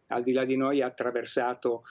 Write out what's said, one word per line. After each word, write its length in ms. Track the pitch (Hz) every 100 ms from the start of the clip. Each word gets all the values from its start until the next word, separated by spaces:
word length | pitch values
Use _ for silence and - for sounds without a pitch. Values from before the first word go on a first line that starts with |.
| -
al 140 | 120
di 100 | 123
là 120 | 127
di 120 | 131 131
noi 240 | 135 143
ha 40 | 127
attraversato, 1000 | - 120 120 113 135 123 123 123 117 -